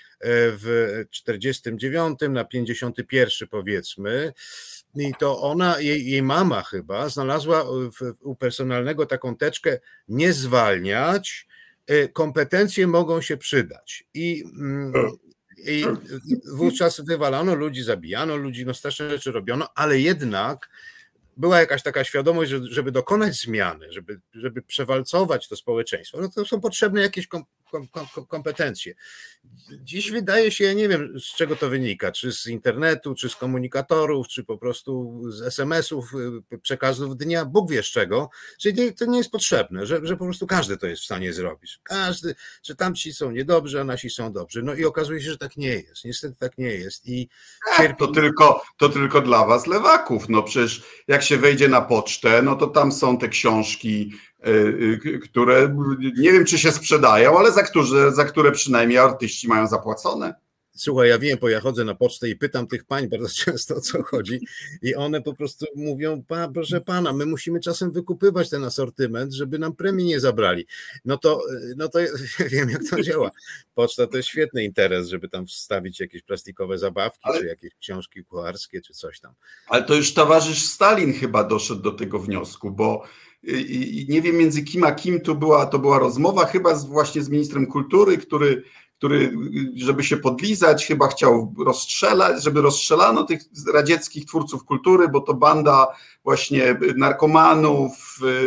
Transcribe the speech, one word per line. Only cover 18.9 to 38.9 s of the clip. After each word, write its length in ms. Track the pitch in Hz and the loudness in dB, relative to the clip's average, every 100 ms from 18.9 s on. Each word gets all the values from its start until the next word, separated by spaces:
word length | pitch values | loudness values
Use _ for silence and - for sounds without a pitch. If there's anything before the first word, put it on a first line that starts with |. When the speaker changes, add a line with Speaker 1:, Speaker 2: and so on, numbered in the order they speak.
| 127 147 | -8 -8
Speaker 1:
rzeczy 220 | 143 135 | -8 -6
robiono, 380 | 113 98 127 156 - | -6 -4 -6 -6 -2
ale 240 | 151 135 | 0 2
jednak 720 | 156 151 123 98 117 143 - - - - _ _ _ - | 2 0 -4 -4 -4 -6 -14 -20 -20 -20 _ _ _ -2
była 220 | 165 175 | 4 6
jakaś 240 | 165 139 | 4 2
taka 200 | 147 139 | -2 -2
świadomość, 480 | 127 139 151 170 147 | -2 0 2 2 0
że, 80 | 135 | -4
żeby 280 | 123 120 131 | -6 -6 -2
dokonać 440 | 127 - 208 214 131 | -2 0 0 0 -2
zmiany, 560 | 117 110 90 78 78 | -4 -2 -2 -4 -14
żeby, 260 | 95 87 101 _ | -16 -16 -18 _
żeby 280 | 113 120 120 | -12 -10 -10
przewalcować 880 | - - 127 131 127 175 185 131 - | -8 -6 -2 -2 -2 -2 0 -2 -6
to 80 | 104 | -8
społeczeństwo, 640 | - 117 113 82 - - | -4 -4 -4 -8 -10 -10
no 80 | 190 | -8
to 160 | 214 208 | -6 -6
są 160 | 208 | -4
potrzebne 400 | 208 - 208 202 | -4 0 0 2
jakieś 260 | 202 185 180 | 0 -2 -10
kom-, 180 | 170 - _ _ | -12 -14 _ _
kom-, 160 | 156 127 | -14 -12
kom-, 380 | 165 143 - 131 | -14 -14 -16 -12
kompetencje. 640 | 156 147 147 147 95 90 - - - - _ _ - - | -10 -6 -4 -4 -4 -12 -16 -20 -20 -20 _ _ -20 -20
Dziś 400 | 143 - 185 214 | -20 -12 -8 -6
wydaje 400 | 226 190 214 220 | -4 0 2 2
się, 120 | - | 2
ja 100 | 196 | 2
nie 160 | 202 208 | 2 2
wiem, 300 | 165 147 135 | 0 -2 -10
z 160 | - - | -10 -2
czego 200 | 151 156 | -2 0
to 140 | 139 | -2
wynika, 420 | 131 123 92 92 | -2 -2 -4 -4
czy 200 | - 123 | -4 -6
z 160 | - 117 | -6 -6
internetu, 680 | 117 123 113 160 156 143 127 | -4 -2 0 0 0 -2 -6
czy 140 | 123 | -8
z 60 | - | -6
komunikatorów, 920 | 127 127 127 135 139 160 151 139 120 | -6 -4 -4 -4 0 0 2 -2 -4
czy 160 | - | -10
po 140 | 110 107 | -10 -8
prostu 640 | 123 120 139 127 120 117 120 | -6 -8 -8 -8 -8 -10 -12
z 100 | 107 | -10
S 180 | 123 - | -6 -4
M 140 | 139 | -2
S-ów, 380 | 165 - 143 120 135 123 117 - | -2 -2 -6 -8 -8 -8 -10 -14
y, 40 | 117 | -12
przekazów 600 | - 131 135 131 139 127 | -8 -2 -2 -2 -6 -8
dnia, 280 | 151 170 143 | -4 -2 0
Bóg 260 | 190 175 | 0 0
wie 120 | 123 | -2
z 20 | - | -2
czego, 440 | 120 90 113 147 - - - | -2 0 -2 -4 -10 -20 -6
że 120 | 208 | -2
nie, 180 | 202 240 | 0 -2